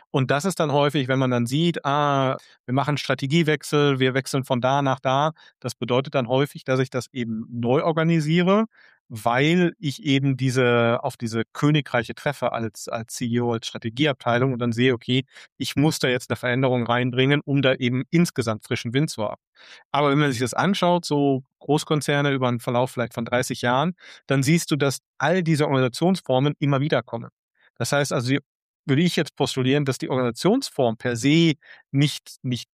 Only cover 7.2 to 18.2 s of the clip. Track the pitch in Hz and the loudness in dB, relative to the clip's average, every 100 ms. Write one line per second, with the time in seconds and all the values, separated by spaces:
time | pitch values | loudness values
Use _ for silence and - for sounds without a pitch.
7.2 | 117 110 113 120 117 139 170 160 160 165 | -6 -6 -8 -6 0 0 0 0 2 2
8.2 | 151 170 180 202 226 _ _ _ _ 117 | 2 2 4 2 0 _ _ _ _ -4
9.2 | 117 123 147 180 170 - 165 - 147 135 | 0 2 4 4 2 0 -6 -6 0 2
10.2 | 139 131 131 127 123 120 117 120 135 - | 2 0 0 2 4 4 2 0 -4 -8
11.2 | 117 113 110 - 147 151 135 123 113 117 | -6 -6 -6 0 2 2 0 -2 -2 -6
12.2 | 147 139 123 117 113 - - 117 113 - | -6 -4 -4 -4 -8 -10 -10 -10 -10 -8
13.2 | 123 117 120 113 - 113 113 117 151 123 | -2 -2 0 -2 -6 -10 -10 -2 -2 0
14.2 | 120 120 135 120 120 113 127 117 - 127 | -2 0 0 0 -2 0 0 0 -2 -2
15.2 | 143 - - _ 135 - 151 - 139 123 | -2 -14 -20 _ -6 0 0 2 0 -2
16.2 | - 123 127 123 131 123 117 120 127 120 | -2 -4 -2 0 0 0 0 0 0 0
17.2 | 131 147 147 139 131 127 123 127 - 170 | 2 2 0 0 2 2 0 -2 0 0